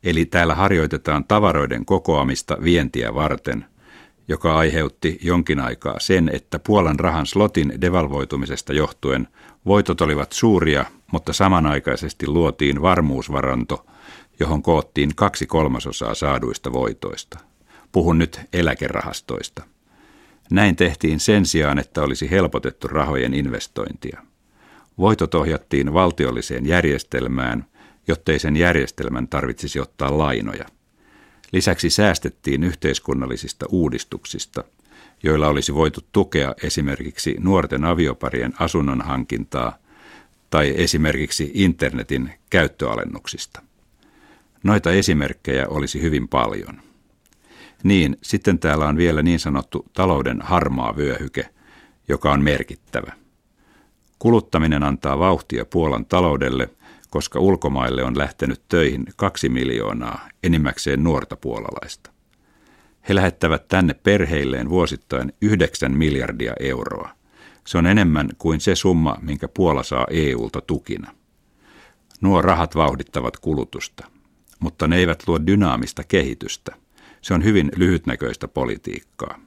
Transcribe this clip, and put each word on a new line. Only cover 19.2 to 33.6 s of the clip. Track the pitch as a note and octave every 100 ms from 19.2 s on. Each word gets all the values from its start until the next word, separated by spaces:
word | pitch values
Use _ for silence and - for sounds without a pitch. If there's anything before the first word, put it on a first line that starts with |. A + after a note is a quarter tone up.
| - A#1+ - - - _ _ _ _ _ _ _ _
Näin | G2 G#2 E2+
tehtiin | F2+ D2+ D#2+ D#2
sen | - G#2 E2+
sijaan, | E2 D2+ C#2+
että | C2+ -
olisi | D2 B1+ D2+
helpotettu | F#2 D#2+ B1+ C2 - C2
rahojen | D2+ C#2+ C#2 B1
investointia. | C2+ C#2 A1+ - - G#1 - B1+ - - _ _ _ _ - _ -
Voitot | F#2+ G#2+ D#2+
ohjattiin | E2+ D#2 D2+ _ C#2+ C2+
valtiolliseen | D#2 F2+ D#2+ C2+ A#1+ - B1+ C2
järjestelmään, | F2 E2+ C2+ - B1+ B1 B1+ B1+ A#1+ - _ - _ -
jottei | D#2+ - D2+
sen | D#2+ D2+
järjestelmän | F2 E2 C2 - B1 B1 B1
tarvitsisi | D2 C2+ A#1 D2 D2
ottaa | - _ C#2 D2
lainoja. | D2+ A#1+ G#1+ - - _ _ _ _ _ _ _ _
Lisäksi | F#2 F2+ F2 E2+
säästettiin | - G#2 E2+ - - - C#2
yhteiskunnallisista | F2 D#2 D2 C2 - C2 C2 A#1+ - -